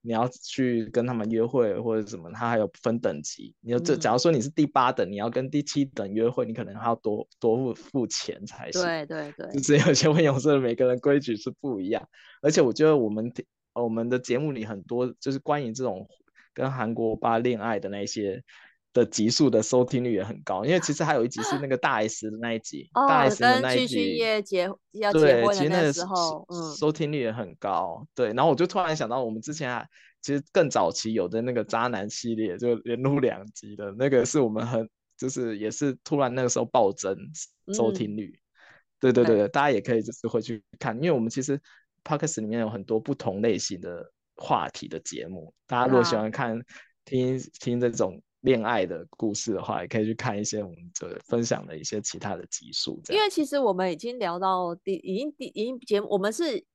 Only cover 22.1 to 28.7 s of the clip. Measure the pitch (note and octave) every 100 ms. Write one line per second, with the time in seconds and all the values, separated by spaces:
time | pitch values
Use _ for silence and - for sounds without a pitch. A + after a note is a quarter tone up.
22.1 | - G#2+ G#2+ A#2 A2+ - D2 - - C#4
23.1 | C4+ C4+ G3+ A#3+ B3+ B3+ B3+ B3+ B3 F#3+
24.1 | A#3 A3+ G#3+ G3+ F#3 F3+ G3+ _ G3+ G#3
25.1 | E3 D3+ B2 A#2 G3 D3 F3 D#3+ C#3 F3+
26.1 | F#3 E3 D#3 - F3 D#3+ C#3+ D3+ D#3 D3+
27.1 | D3+ A#2 A2+ G2 D#2+ G2+ F2 F2+ E2 D#3
28.1 | - A#2 A#2 D#3 C#3+ F3